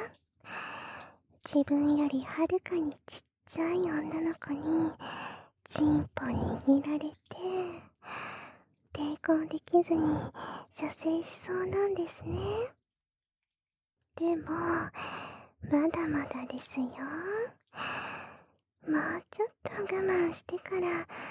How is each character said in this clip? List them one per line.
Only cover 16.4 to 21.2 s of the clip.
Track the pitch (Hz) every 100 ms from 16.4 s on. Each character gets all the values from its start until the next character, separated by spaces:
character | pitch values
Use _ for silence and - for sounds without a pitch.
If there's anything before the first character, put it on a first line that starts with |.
| 247
で | 254
す | - 269
よ。 | 247 - 277 311 370 427 494 - _ - - - - - - - - _ _ _ -
も | 302
う | - 349 -
ち | -
ょ | 453
っ | -
と | - -
我 | 392 381
慢 | 381 359 339
し | 330
て | - 359
か | - 370
ら、 | 349 339 339 -